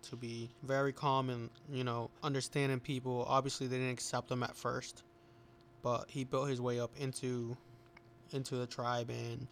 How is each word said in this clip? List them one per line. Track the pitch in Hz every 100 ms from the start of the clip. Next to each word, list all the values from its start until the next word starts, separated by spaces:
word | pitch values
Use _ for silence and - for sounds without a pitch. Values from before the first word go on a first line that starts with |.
to | - 117
be | 120 117 117 -
very | 131 135 139
calm | 131 147 135 127
and, | 120 117 - 147
you | 127 123
know, | 117 113 -
understanding | 156 139 - 147 139 131
people. | - 131 127 123 120
Obviously, | 131 135 - 131
they | 127
didn't | 127
accept | 123 - 123 -
them | 127
at | 117 -
first, | 120 127 - - - - - - - - - -
but | 127 117 -
he | 139 131
built | 135 143
his | 127
way | 123 120
up | 120 -
into, | 135 - 127 123 117 131 - - - - - - -
into | 139 127 127
the | 123
tribe | - 120 120 120
and | 117 117 117 123